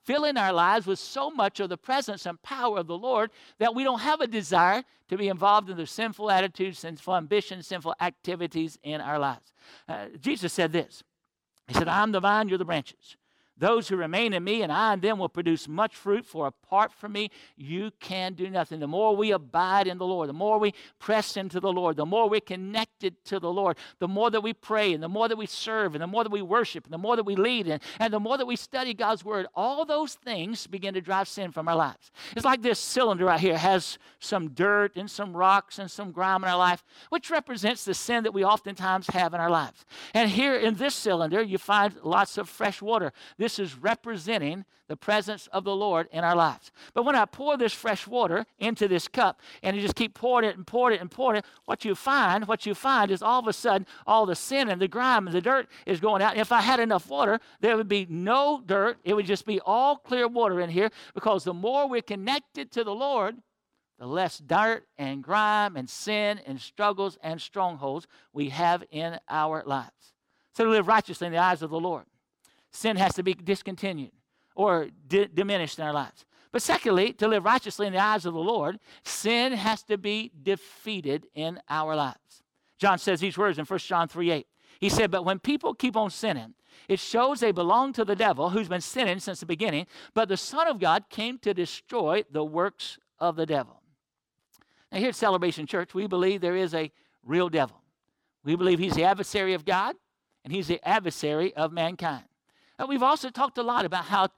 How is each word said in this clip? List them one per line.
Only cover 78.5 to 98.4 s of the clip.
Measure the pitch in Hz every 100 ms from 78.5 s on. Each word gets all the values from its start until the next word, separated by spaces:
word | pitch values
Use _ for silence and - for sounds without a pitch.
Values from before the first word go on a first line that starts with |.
| 226 180 208 _ -
sin | - - 208 233 254
has | 240 196 214
to | - 208
be | 202 214 220 160
defeated | 135 196 - - - 202 151 147 -
in | 151 160 175 -
our | 151 156 156
lives. | 139 - _ - _ _ _ -
John | 202 180
says | - 175
these | 190 165
words | 202 151
in | 156
First | 190 -
John | 180 165
three | 170 175
eight. | 156 - _ _ -
He | 196
said, | 196 214
"But | 180 180
when | 196
people | - 294 320
keep | 262 254 214
on | 208
sinning, | - 220 147 113 - _ - -
it | 190
shows | - 226 254 277
they | 233
belong | 180 175 220 269
to | 240 214
the | 196
devil, | 214 156 165
who's | 196 196
been | 180
sinning | - 254 226 180
since | - 185
the | 165
beginning, | 160 214 151 180 - -
but | - 220
the | 190
Son | - 277 330
of | 240
God | 170 180 -
came | - 220 254
to | 208
destroy | 185 170 - - 240 156 - -
the | 147
works | 156 156 190 - - - _ -
of | 170 160
the | 160
devil." | 147 120 - _ _ _ _ _ _ _ _ _ _ _
Now | 190
here | 247
at | 185
Celebration | 220 185 175 156 151
Church, | 190 175
we | 185 208
believe | 185 185 202
there | 175 185
is | 180 160
a | 156 _ _ _
real | 117 165 180
devil. | 160 127 - _ _ _ _ _ _